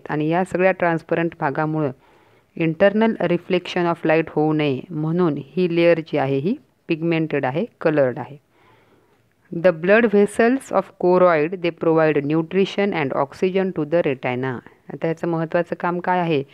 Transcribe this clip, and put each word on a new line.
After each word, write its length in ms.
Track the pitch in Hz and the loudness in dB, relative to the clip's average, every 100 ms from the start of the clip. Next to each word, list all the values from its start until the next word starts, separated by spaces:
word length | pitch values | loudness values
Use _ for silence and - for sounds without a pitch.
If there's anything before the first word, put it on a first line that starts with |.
| - | -2
आणि 200 | 151 151 | -4 0
या 160 | 170 | 0
सगळ्या 280 | 185 175 185 | 0 0 0
ट्रान्सपरंट 580 | 185 175 165 - 165 165 - | 2 0 -2 -2 -2 -2 -4
भागामुळं 500 | 147 135 156 156 147 131 _ _ _ _ _ - | -4 -2 -2 -2 -4 -6 _ _ _ _ _ -4
internal 540 | 165 160 202 208 226 220 | -4 2 2 2 0 0
reflection 640 | 175 175 - 180 175 185 170 | -2 -2 -2 -4 -2 -2 -2
of 200 | 165 160 | -2 0
light 180 | 160 165 | 0 0
होऊ 240 | - 151 | -2 0
नये 280 | 151 147 127 - | 0 0 -2 -6
म्हणून 440 | 156 156 175 175 147 | -6 -4 0 0 -2
ही 380 | - 175 180 170 | -6 -4 -2 2
लेयर 240 | 170 165 | 2 2
जी 160 | 156 151 | 0 -2
आहे 200 | 135 139 | 0 -2
ही 180 | 156 285 _ _ - | -2 -4 _ _ -6
पिगमेंटेड 560 | 165 170 165 156 143 | -4 -2 -2 -2 -2
आहे, 200 | 131 147 233 - | -2 -2 -6 -4
कलर्ड 380 | 170 151 131 123 | 0 2 0 -2
आहे. 180 | 123 143 _ _ _ _ _ _ _ _ _ _ _ | -10 -16 _ _ _ _ _ _ _ _ _ _ _
The 180 | 170 180 | 0 0
blood 320 | 165 180 214 233 | 2 4 4 4
vessels 640 | 202 202 - 233 262 - | 4 2 2 2 0 -2
of 100 | 196 - - | -4 -4 -2
choroid, 460 | 180 180 180 160 151 | 2 6 6 4 0
they 180 | 190 170 165 | -2 -4 -2
provide 400 | 165 160 156 147 | 0 4 4 2
nutrition 680 | 139 156 160 185 190 - 202 | 0 -2 0 0 0 0 -2
and 240 | 170 139 135 | -2 -2 -2
oxygen 500 | 139 - 190 185 190 | -4 -2 -2 0 -2
to 180 | 170 | -4
the 180 | 147 170 160 | -2 0 0
retina. 520 | 131 135 123 131 120 - _ - | -2 -4 -4 -4 -6 -12 _ -18
आता 140 | - 165 | -6 -6
याचं 220 | 160 175 | -4 -4
महत्त्वाचं 460 | 160 160 175 170 175 | -2 -2 -2 -2 -4
काम 200 | 180 175 | -4 -4
काय 200 | 180 180 | -2 0
आहे 220 | 170 147 139 | 0 0 -2